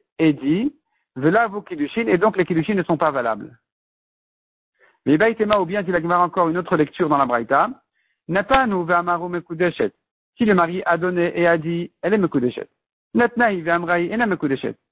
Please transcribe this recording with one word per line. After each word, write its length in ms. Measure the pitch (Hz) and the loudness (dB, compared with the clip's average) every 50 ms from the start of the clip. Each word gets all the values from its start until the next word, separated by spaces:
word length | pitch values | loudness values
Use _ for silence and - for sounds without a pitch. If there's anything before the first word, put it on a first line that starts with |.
| _ _ _ - | _ _ _ 2
et 140 | 165 156 | 2 2
dit, 420 | 143 123 131 143 160 196 247 302 - _ _ _ _ _ _ _ - | 2 2 0 0 0 0 0 -4 -6 _ _ _ _ _ _ _ -10
Vela 280 | 127 135 160 190 226 233 | -2 0 2 2 2 0
Abu 180 | 214 196 208 | 0 -4 -10
Kiddushin, 440 | - - 180 147 147 143 - 226 233 220 | -10 -10 -6 -6 -6 -4 -4 -4 0 0
et 100 | 190 165 | 2 2
donc 180 | 196 220 - | 2 2 2
les 80 | 190 170 | 0 -2
Kiddushin 300 | - 175 160 151 - 214 | 0 0 -2 0 0 -2
ne 80 | 190 | -2
sont 160 | 165 - 170 143 | 0 0 0 0
pas 120 | 170 156 | 0 0
valables. 480 | 139 131 120 113 110 104 107 107 120 _ _ _ _ _ _ _ _ _ _ _ _ _ _ _ _ _ _ _ _ _ _ _ _ _ _ _ _ _ - | 0 -2 -2 -2 -4 -6 -8 -16 -16 _ _ _ _ _ _ _ _ _ _ _ _ _ _ _ _ _ _ _ _ _ _ _ _ _ _ _ _ _ 0
Mais 100 | 127 147 | 2 2
Baïtema, 440 | 156 214 226 220 220 214 208 214 202 | 4 4 2 2 0 0 0 2 0
ou 40 | 180 | 0
bien, 180 | 165 196 208 | -2 -4 -4
dit 100 | 185 180 | -4 -2
la 80 | 180 170 | -2 -2
Gemara 240 | 160 170 180 175 180 | 0 0 2 2 0
encore 240 | 165 - 190 170 160 | 0 0 0 0 0
une 100 | 165 180 | 0 -2
autre 180 | 175 - 180 | -2 -2 0
lecture 320 | 160 151 143 - - 175 151 | 0 0 0 0 -4 0 0
dans 100 | 151 139 | 2 2
la 80 | 135 | 2
Braïta, 440 | 123 123 117 117 - 135 143 185 240 254 _ _ _ _ _ _ _ _ _ _ | 2 0 -2 0 2 2 2 2 0 -2 _ _ _ _ _ _ _ _ _ _
Natanu 580 | - 165 196 202 - 269 269 262 220 196 180 170 | -4 -2 -2 0 2 2 2 2 2 0 -2 0
ve 80 | 160 | 0
Amaru 360 | 180 175 175 180 175 165 175 180 | 0 0 2 0 -2 -4 -4 -6
mekudeshet. 640 | 175 170 165 - 170 160 180 175 - - - 202 _ _ _ _ _ _ _ _ _ | -6 -8 -8 -8 -4 -2 -2 -2 0 -2 -4 -4 _ _ _ _ _ _ _ _ _
Si 80 | - 240 | -2 2
le 100 | 214 196 | 4 4
mari 280 | 180 170 165 175 185 - | 4 4 2 0 -4 -2
a 100 | 165 170 | 0 0
donné 420 | 170 180 185 180 175 170 175 - 170 | 0 0 -2 0 0 -2 -2 0 0
et 80 | 170 | 2
a 120 | 170 170 165 | 2 2 2
dit, 340 | 151 170 170 170 175 - _ - | 0 -4 -4 -6 -6 -8 _ -8
elle 120 | - 180 214 | -4 -2 0
est 40 | 214 | 0
mekudeshet. 500 | 185 - - 139 120 123 - - - - _ _ _ _ _ _ _ _ | 0 0 0 0 0 0 -4 -4 -14 -14 _ _ _ _ _ _ _ _
Natnaï 480 | - 226 240 233 - 226 240 220 196 175 | 0 2 2 2 2 0 0 0 0 -2
ve 80 | 156 170 | -2 -2
Amraï, 440 | 170 170 170 165 175 175 175 165 | -2 -2 0 0 0 0 0 -2
ena 140 | 202 233 240 | -2 -2 -2
mekudeshet. 480 | 208 180 - - 139 135 - - 117 113 _ _ _ | -2 -2 -2 -2 -2 -2 -2 -4 -8 -8 _ _ _